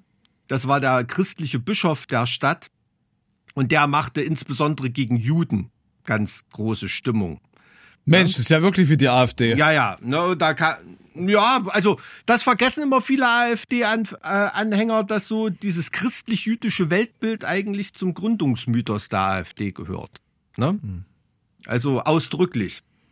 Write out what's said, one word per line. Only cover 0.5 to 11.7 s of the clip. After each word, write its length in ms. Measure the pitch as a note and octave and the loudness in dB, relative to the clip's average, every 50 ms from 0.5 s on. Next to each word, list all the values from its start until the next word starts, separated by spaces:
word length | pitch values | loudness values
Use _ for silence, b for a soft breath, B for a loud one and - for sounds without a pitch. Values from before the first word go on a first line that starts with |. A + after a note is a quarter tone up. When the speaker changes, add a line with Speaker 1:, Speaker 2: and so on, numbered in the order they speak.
| C3+ B2+ B2 C3+ | -4 -2 0 0
Speaker 1:
war 120 | C#3 C#3+ | 0 2
der 240 | C3+ C3 C3 B2 A#2+ | 2 2 2 2 0
christliche 540 | B2 - F3+ F#3+ - - - D#3 B2+ - A#2+ | -2 -2 -2 -2 -2 -4 -6 -6 -4 -4 -4
Bischof 460 | B2 F#3+ G#3+ - - E3 D3 - - | -4 -2 -2 0 0 0 -2 -2 -4
der 200 | - C3+ A2+ A#2+ | -4 -2 -2 -2
Stadt, 400 | A#2+ - - C#3+ C#3 E3+ - - - _ _ _ _ _ _ _ _ _ _ _ _ _ _ _ _ - | -2 -2 -2 0 0 -2 -2 -8 -20 _ _ _ _ _ _ _ _ _ _ _ _ _ _ _ _ -4
und 160 | C#3 C3 A#2+ | -2 0 2
der 140 | D3+ D3+ D3 | 4 4 4
machte 340 | C#3+ C#3+ D3+ A#2+ A#2+ - D3+ | 4 2 0 -2 -2 -4 -4
insbesondere 720 | C3 D#3 D#3+ - - - C3 C3+ D3 D3+ D3 C3+ C3 B2 | -2 -2 -4 -4 -6 -6 -4 -2 -2 -2 -2 -2 -6 -6
gegen 260 | A#2+ C#3 C3 A2 B2 | -4 -4 -2 0 0
Juden 540 | A#2 A2 C3 D#3+ E3+ E3 - A2+ G2 - - _ _ _ _ _ _ - | 0 0 0 0 0 0 0 -2 -4 -4 -6 _ _ _ _ _ _ -6
ganz 380 | - A2 G#2+ G#2 - - - - _ | -2 -2 -2 -2 -4 -8 -12 -16 _
große 360 | - G#2+ G#2+ A2 G#2+ - G2 F2+ | -10 -6 -4 -4 -4 -4 -6 -6
Stimmung. 520 | - - - B2+ A2 G#2+ F#2+ E2+ D2 - _ _ _ b b b b b b b b b b | -6 -6 -4 -2 -2 -2 -2 -4 -8 -12 _ _ _ b b b b b b b b b b
Speaker 2:
Mensch, 280 | C#3+ E3+ F#3 F3+ F#3 | 4 4 4 4 4
Speaker 1:
Ja. 40 | - | 2
Speaker 2:
das 20 | B2+ | 0
ist 100 | A2 - | 2 4
ja 100 | D#3+ D#3 | 4 4
wirklich 260 | E3+ G3 - F#3 F3 C#3+ | 4 4 4 4 4 4
wie 60 | D#3 - | 6 4
die 100 | C#3 B2+ | 4 4
A 140 | B2 B2+ | 4 4
F 100 | B2+ A#2 - | 4 2 2
D. 200 | - A#2+ A2+ A#2 | 0 2 2 4
Speaker 1:
Ja, 160 | C#3+ D3+ D#3 | 4 4 4
ja, 260 | D#3 C#3+ A#2 G2+ F2+ - | 4 4 2 0 -2 -6
ne, 180 | G#2+ B2 C#3+ E3 | -6 -4 -2 0
und 200 | F3 F#3 F3+ D3+ | 0 0 0 2
da 100 | E3 D#3 | 2 0
ka-, 260 | C#3+ B2+ D#3+ D#3+ D3 - E2+ F2+ - - _ _ - | 2 2 0 0 0 -2 -12 -20 -20 -20 _ _ -10
ja, 460 | D#3 F3+ G3 G#3 G#3 G#3+ A#3+ C4+ C4 F#3+ | -4 0 2 4 6 6 6 4 4 2
also 300 | F#3 | 0